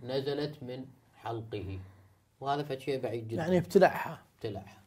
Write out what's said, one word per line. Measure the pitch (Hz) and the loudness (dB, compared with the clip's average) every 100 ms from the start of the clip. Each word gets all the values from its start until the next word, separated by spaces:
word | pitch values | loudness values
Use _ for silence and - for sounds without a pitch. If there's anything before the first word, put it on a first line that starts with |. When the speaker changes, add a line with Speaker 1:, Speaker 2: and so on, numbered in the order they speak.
Speaker 1:
نزلت | 120 135 135 143 147 - | -4 -2 -2 -2 -2 -6
من | 123 127 131 - _ - | -10 -10 -12 -16 _ -12
حلقه، | 113 117 - 104 90 95 - - - _ _ - | -6 -6 -6 -6 -6 -8 -12 -20 -20 _ _ -8
وهذا | 135 143 | -2 -2
فشيء | 147 135 - 135 | -2 -4 -2 -2
بعيد | 110 117 110 | -2 -4 -4
جدا. | 170 | -2
Speaker 2:
يعني | 165 180 | 4 4
ابتلعها. | 170 196 180 - - 160 - - | 6 8 8 6 -6 -8 -16 -10
Speaker 1:
ابتلعها. | 110 101 - - | -8 -8 -10 -20